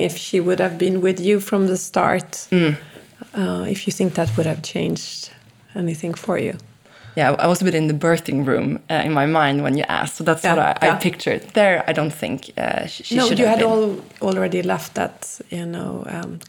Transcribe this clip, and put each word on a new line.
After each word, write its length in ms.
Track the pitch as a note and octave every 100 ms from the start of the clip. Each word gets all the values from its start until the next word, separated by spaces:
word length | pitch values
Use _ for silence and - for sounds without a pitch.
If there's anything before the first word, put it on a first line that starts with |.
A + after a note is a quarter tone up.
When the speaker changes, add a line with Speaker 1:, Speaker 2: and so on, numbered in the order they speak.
| F3
Speaker 1:
If 120 | -
she 220 | - F#3+
would 200 | F3 F#3
have 180 | F#3 E3+
been 220 | F#3 F#3
with 180 | F#3 F#3
you 200 | F3+ G#3
from 280 | G3 G3+ F#3+
the 100 | F#3
start, 680 | - - - F#3 - - -
Speaker 2:
Mm. 260 | F3+ D#3+ D3 - - - - - G#3
Speaker 1:
uh, 300 | F#3 F3+ F#3
if 160 | G3 -
you 80 |
think 200 | - F#3+ -
that 200 | E3 -
would 100 | D#3+
have 140 | D#3+
changed 640 | - F3+ E3 E3+ - - - - - _ _ G3+
anything 400 | F3 D#3+ F3 E3
for 220 | - E3+
you. 140 | A2+ - - - - - - -
Speaker 2:
Yeah, 200 | C3+ C#3+
I 80 | E3+
was 140 | F3
a 40 | F#3
bit 100 | E3
in 120 | D#3
the 60 |
birthing 520 | D3+ E3 E3 - C3+ C3+
room, 340 | - - D3+ -
uh, 120 | D#3+ -
in 60 |
my 120 | D3+ C#3+
mind 360 | D#3+ D3 C#3
when 140 | C#3+ C#3
you 60 | -
asked. 280 | - D3 -
So 80 |
that's 200 | E3 D#3+
Speaker 1:
Yeah, 120 | F#3 E3
Speaker 2:
what 220 | D3 -
I, 20 | D#3
Speaker 1:
yeah. 80 |
Speaker 2:
I 40 | F#3+
pictured. 440 | F#3 F3+ - - -
There, 300 | - G3+ F3 -
I 60 |
don't 200 | D#3+ D#3
think, 380 | - - - - -
uh, 280 | A#1+ - -
sh-, 140 | - -
she 100 | A#3+
Speaker 1:
No, 120 | A#3+
Speaker 2:
should 120 | A3
Speaker 1:
you 60 | A#3
Speaker 2:
have 120 | -
Speaker 1:
had 80 | A3+
Speaker 2:
been. 40 |
Speaker 1:
al-, 280 | A3 G#3+ F#3 - -
already 400 | G3+ F#3+ F#3 F3+
left 320 | F3+ F3+ -
that, 460 | - F3 - - - -
you 160 | F3 E3+
know, 380 | F3 F#3 F3+ -
um, 320 | E3+ F3 E3+